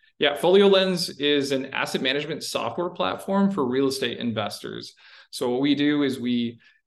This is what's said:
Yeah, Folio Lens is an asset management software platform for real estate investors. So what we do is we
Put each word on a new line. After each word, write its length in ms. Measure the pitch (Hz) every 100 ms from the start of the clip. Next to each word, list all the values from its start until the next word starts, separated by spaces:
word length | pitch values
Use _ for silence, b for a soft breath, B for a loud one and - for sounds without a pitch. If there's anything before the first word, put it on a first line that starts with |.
| b b
Yeah, 180 | 147 -
Folio 320 | 170 190 196
Lens 400 | 190 190 180 -
is 440 | - 143 147 143
an 200 | 135 131
asset 300 | - 139 -
management 420 | 131 143 151 135
software 460 | - 123 113 120 175
platform 600 | 175 185 190 - 196 196
for 140 | 170
real 240 | 127 127 139
estate 300 | 135 120 117
investors. 760 | 120 110 104 - - - - - B B B
So 180 | - 127
what 140 | 123
we 120 | 143
do 280 | 143 147 147
is 180 | 139 117
we 400 | 120 120 117 117 b b